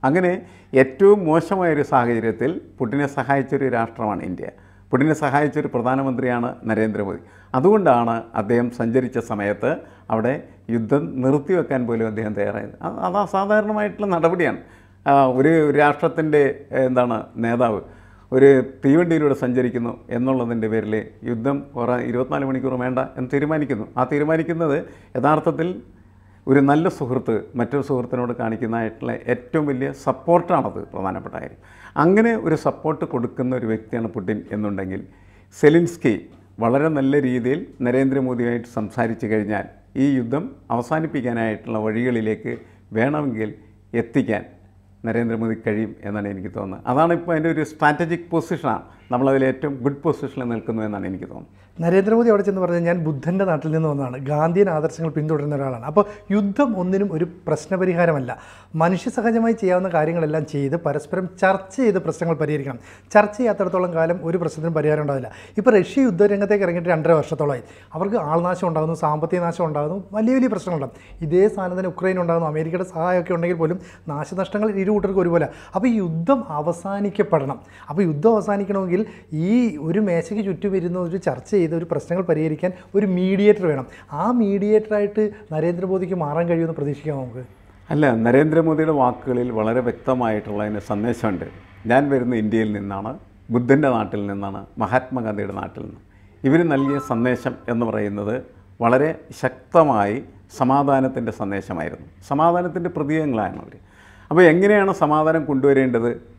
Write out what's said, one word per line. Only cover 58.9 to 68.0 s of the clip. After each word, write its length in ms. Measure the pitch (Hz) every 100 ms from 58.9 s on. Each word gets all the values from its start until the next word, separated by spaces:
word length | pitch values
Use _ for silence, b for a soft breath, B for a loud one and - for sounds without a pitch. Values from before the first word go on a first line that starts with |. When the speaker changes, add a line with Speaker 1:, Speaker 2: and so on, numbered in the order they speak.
| 185 254 247 226 226 226
Speaker 2:
ചെയ്യാവുന്ന 360 | 226 190 180 185
കാര്യങ്ങളെല്ലാം 560 | 165 156 170 156 156 151
ചെയ്ത് 300 | 143 139 160
പരസ്പരം 540 | 156 143 143 190 185 -
ചർച്ച 340 | 190 190 190 -
ചെയ്ത് 240 | 254 185
പ്രശ്നങ്ങൾ 360 | 165 151 170 160
പരിഹരിക്കണം. 440 | 151 151 139 120 B B B
ചർച്ച 240 | 208 208 208
ചെയ്യാത്തിടത്തോളം 560 | 247 208 185 185 180
കാലം 260 | 165 160 175
ഒരു 140 | 156 175
പ്രശ്നത്തിനും 360 | 165 - 160
പരിഹാരം 280 | 160 151 151
ഉണ്ടാവില്ല. 300 | 151 139 120 B B -
ഇപ്പോൾ 140 | 214 220
റഷ്യ 220 | 180 -
യുദ്ധരംഗത്തേക്ക് 600 | 262 170 202 202 202 208
ഇറങ്ങിയിട്ട് 260 | 190 175 170
രണ്ടര 220 | 165 160
വർഷത്തോളമായി. 500 | 160 139 147 147 131 - B B
അവർക്ക് 220 | 156